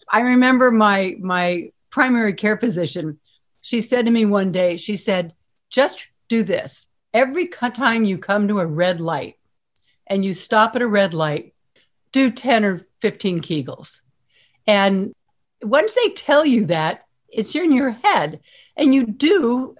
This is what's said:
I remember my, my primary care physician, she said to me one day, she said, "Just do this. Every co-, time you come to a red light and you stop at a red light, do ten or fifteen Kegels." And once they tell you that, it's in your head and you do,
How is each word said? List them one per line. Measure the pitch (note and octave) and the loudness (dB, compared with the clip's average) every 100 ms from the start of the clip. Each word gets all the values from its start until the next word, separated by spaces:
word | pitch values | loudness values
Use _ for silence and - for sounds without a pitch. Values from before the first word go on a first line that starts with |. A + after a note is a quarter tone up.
| - | -2
I | G#3+ | 0
remember | B3 B3 B3+ B3+ B3+ | 4 4 4 4 4
my, | A3+ G#3+ G3 F#3+ - | 4 4 2 -2 -6
my | F#3 F3+ F3+ F3 - _ _ | -4 -2 -2 -2 -8 _ _
primary | C#4 C4 A#3+ G#3+ | -2 0 2 0
care | F3 G#3+ G#3+ | -2 -2 -2
physician, | A#3+ F3 E3 F3 D#3 D3+ _ _ _ _ | -2 -2 -4 -6 -10 -12 _ _ _ _
she | - A#3 | -6 -6
said | A3 B3 A#3 | -2 0 2
to | |
me | A#3 | 2
one | G#3 G3+ F#3+ | 2 2 0
day, | F3+ F3+ F3 | 0 0 -2
she | - G#3 | -6 -6
said, | - F#3 E3+ - _ _ _ | -2 -2 -4 -12 _ _ _
"Just | B3+ D4+ - - _ - | 0 0 -2 -18 _ -2
do | A3+ | -2
this. | F#3+ F3 - - - _ _ | 0 -4 -6 -14 -16 _ _
Every | A3+ C4 D#4 F4 | 0 0 0 -6
co-, | - B3 | -6 -8
time | A#3 C4 A3+ | -2 0 2
you | G#3 F#3 | 0 -2
come | - G3+ G3+ | -2 0 0
to | G#3 | 0
a | E3 | -2
red | D3+ F3+ E3+ | 0 -2 -2
light | E3 D3 - - _ _ _ _ _ _ - | -4 -6 -8 -16 _ _ _ _ _ _ -6
and | G3 | -2
you | G3 | -2
stop | F#3 - G#3+ A3+ A#3 | -6 0 2 2 0
at | |
a | A#3+ | 0
red | G#3 F#3+ | 0 0
light, | D#3+ D#3 D3 - _ _ _ _ _ _ | 0 -4 -4 -10 _ _ _ _ _ _
do | C4+ C4 | 0 0
ten | - B3+ A3+ | 0 0 2
or | G#3 F3+ - _ | 2 -2 -10 _
fifteen | G#3+ - G3 E3+ | -4 -2 -4 -4
Kegels." | - D3+ C3 - - - _ _ _ _ _ _ - | -4 -6 -6 -12 -16 -20 _ _ _ _ _ _ 0
And | G3+ G3 F#3+ G3 - _ _ _ _ | 2 4 0 -4 -10 _ _ _ _
once | G#3+ C#4 G#4+ | 0 2 2
they | B4 A#4 | 0 0
tell | - - D4 D#4 | -2 2 2 4
you | A#3 E3+ | 2 0
that, | E3 D#3+ - _ _ _ | -2 -2 -4 _ _ _
it's | - G#3+ | -8 -6
in | D4+ E4+ | -2 2
your | C4 C4+ G#3+ | 2 0 -2
head | G#4 C4+ D3+ E3 _ - _ - | 0 0 0 -6 _ -20 _ 0
and | C4+ | 2
you | C4+ A3+ | 4 0
do, | G3+ D4+ G4 A#3+ B3 C4 | 0 2 2 2 -2 -4